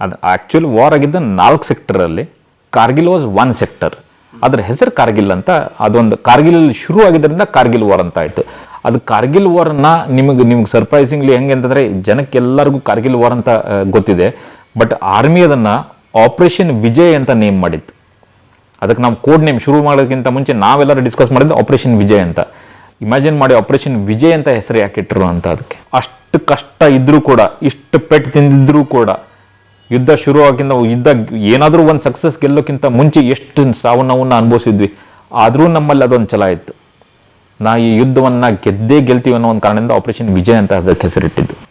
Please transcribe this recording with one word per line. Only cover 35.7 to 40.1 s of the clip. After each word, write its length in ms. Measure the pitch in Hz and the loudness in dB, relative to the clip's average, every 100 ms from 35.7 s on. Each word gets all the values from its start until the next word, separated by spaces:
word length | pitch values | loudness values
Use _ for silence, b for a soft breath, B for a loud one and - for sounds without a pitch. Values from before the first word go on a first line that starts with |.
| 165 147 143 | 2 0 0
ಅದೊಂದು 240 | 127 123 104 | 0 0 0
ಛಲ 140 | 107 | -2
ಇತ್ತು. 320 | 98 85 - - _ _ _ _ _ _ _ - | -2 -4 -8 -20 _ _ _ _ _ _ _ -6
ನಾ 140 | 110 117 | -2 0
ಈ 200 | 117 110 | 0 2
ಯುದ್ಧವನ್ನ 540 | 131 131 127 123 123 | 2 0 0 0 -2
ಗೆದ್ದೇ 520 | 98 107 101 110 147 | -2 -4 -4 0 2
ಗೆಲ್ತೀವಿ 320 | 127 123 127 | 2 0 0
ಅನ್ನೋ 160 | 117 117 | 0 0
ಒಂದು 120 | 110 | -2
ಕಾರಣದಿಂದ 300 | 104 107 117 | -2 -2 -2
ಆಪರೇಷನ್ 380 | 113 117 | -2 -4